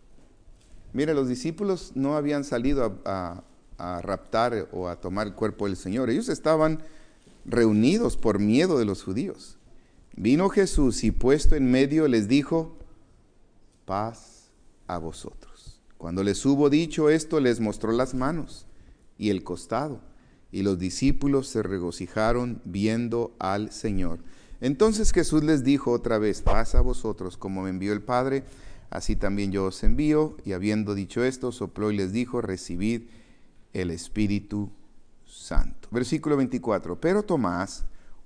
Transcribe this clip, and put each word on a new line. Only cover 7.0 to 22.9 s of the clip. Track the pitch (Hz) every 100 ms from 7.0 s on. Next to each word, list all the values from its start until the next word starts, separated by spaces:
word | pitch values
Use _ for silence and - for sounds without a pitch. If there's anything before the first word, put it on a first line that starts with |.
| - _ - - -
reunidos | 117 113 107 123 208 233 -
por | 113 101
miedo | 104 120 185 147
de | 107
los | 95
judíos. | - 98 190 - - - - - _ _ - -
Vino | 101 147 190
Jesús | 202 190 - 131 107
y | 110
puesto | - 123 151 - 156
en | 131
medio | 127 139 156 151
les | 113 104
dijo, | 139 139 165 160 - - - - - _ _ - _ _ _ -
"Paz | 98 110 - - - _ _ - _ -
a | 87
vosotros". | 82 - - - - - - - _ -
Cuando | 85 90
les | 101 98
hubo | 135 139 147
dicho | 147 170 - 151
esto, | 160 156 156
les | 127 113
mostró | 110 101 110
las | 117 127 127
manos | 131 165 - - - - - - - -
y | 104
el | 95
costado. | - 90 - 117 151 117 - - _ _ -
Y | 92
los | 98 92
discípulos | 90 - 135 143 143 139 -
se | 113
regocijaron | 92 95 87 - 92 110 110 120 123 113
viendo | - 95 107